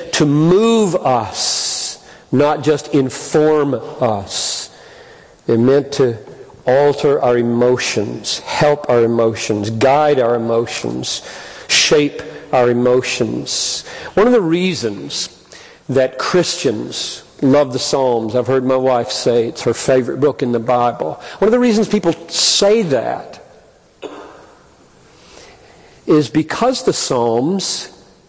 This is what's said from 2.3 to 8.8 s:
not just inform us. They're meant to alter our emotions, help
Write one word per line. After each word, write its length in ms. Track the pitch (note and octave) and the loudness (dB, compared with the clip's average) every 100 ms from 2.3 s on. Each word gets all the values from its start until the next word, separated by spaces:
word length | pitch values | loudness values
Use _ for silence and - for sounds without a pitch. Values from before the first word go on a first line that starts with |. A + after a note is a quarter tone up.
not 320 | B2+ D3 D3+ | 2 2 2
just 300 | C#3 C#3+ - | 0 0 0
inform 800 | C#3+ C3 - - D#3+ D3+ D3+ C#3+ | 0 0 -4 -2 2 4 4 2
us. 960 | B2 - - B2 G#2 F#2 - - - - - - - - - - _ - | -2 -6 -4 -2 -2 -4 -6 -6 -6 -10 -18 -20 -20 -20 -20 -20 _ -2
They're 100 | A2+ | 2
meant 360 | B2 C#3 C#3 | 4 2 0
to 260 | - B2+ A2 - - - - - | 0 0 0 -10 -20 -20 -8 2
alter 520 | C3 D3 C#3 D3 C#3 | 4 4 2 2 2
our 200 | B2 A#2+ | 2 2
emotions, 1000 | A#2+ A#2+ B2 B2 - A#2 G#2+ A#2+ - - | 2 2 2 2 0 -4 -4 -6 -8 -8
help 460 | - - D3 D3 | -6 -2 0 0